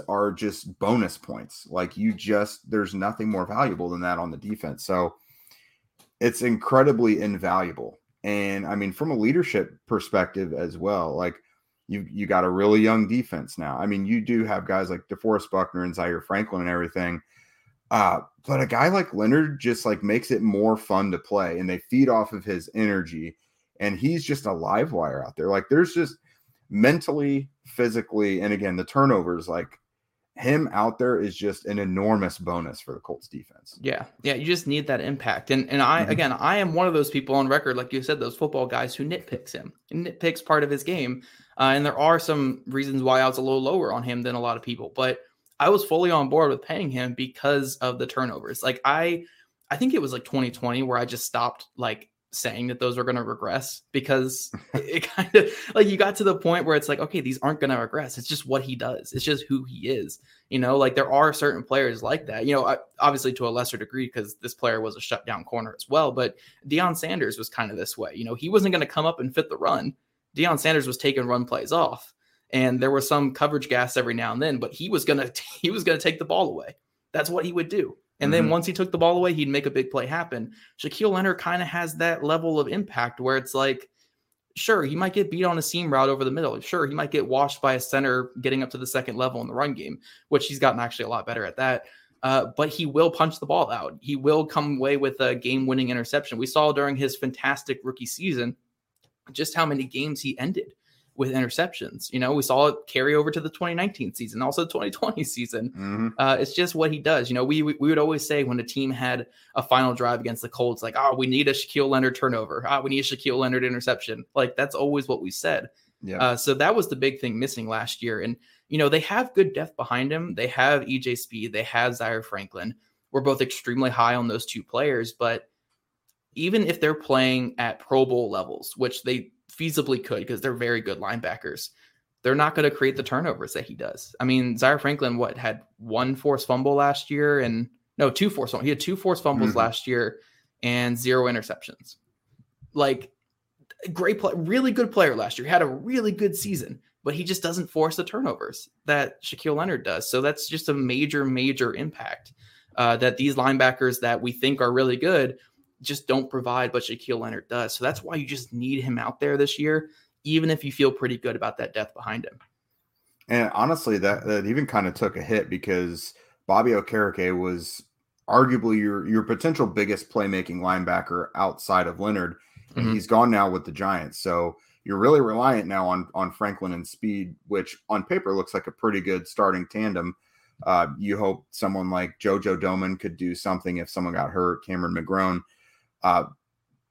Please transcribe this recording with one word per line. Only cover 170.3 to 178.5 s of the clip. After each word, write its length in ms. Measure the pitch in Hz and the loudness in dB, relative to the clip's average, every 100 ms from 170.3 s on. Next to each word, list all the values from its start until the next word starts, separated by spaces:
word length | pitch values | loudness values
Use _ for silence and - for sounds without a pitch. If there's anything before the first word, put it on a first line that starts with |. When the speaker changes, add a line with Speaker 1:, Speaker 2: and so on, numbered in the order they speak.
| 95 87 87 | 0 -2 -4
Speaker 1:
linebacker 720 | 92 92 90 90 87 87 87 - | 0 0 0 -2 -2 -6 -6 -2
outside 520 | 95 - - 92 85 | -2 -2 0 2 2
of 140 | 85 | -2
Leonard, 340 | 101 101 85 82 _ - - - | -2 0 -2 -6 _ -20 -14 -2
and 100 | 117 | 0
Speaker 2:
Mm-hmm. 80 | |
Speaker 1:
he's 140 | 110 90 | 0 2
gone 240 | 113 120 | 4 6
now 180 | 110 98 | 6 4
with 160 | 92 - | 0 -6
the 60 | |
Giants. 480 | 78 95 90 78 - | -6 -2 -2 -4 -8
So 380 | 95 87 85 - _ _ | -2 0 -2 -4 _ _
you're 160 | - 98 | -6 2
really 220 | 117 151 | 6 6
reliant 460 | 120 110 127 110 87 | 6 2 2 2 0
now 200 | 98 92 | 0 0
on, 200 | 90 87 | 0 -2
on 180 | 92 92 | -4 -6
Franklin 420 | - 104 95 92 | -2 -4 -4 -6
and 120 | 87 85 | -6 -10
Speed, 500 | - 110 101 92 80 - | -8 -4 -4 -6 -10 -6
which 300 | 101 90 - - | -4 -4 -10 -4
on 140 | 107 | -4
paper 320 | - 180 98 98 | -2 -4 -2 -2
looks 180 | 90 | -2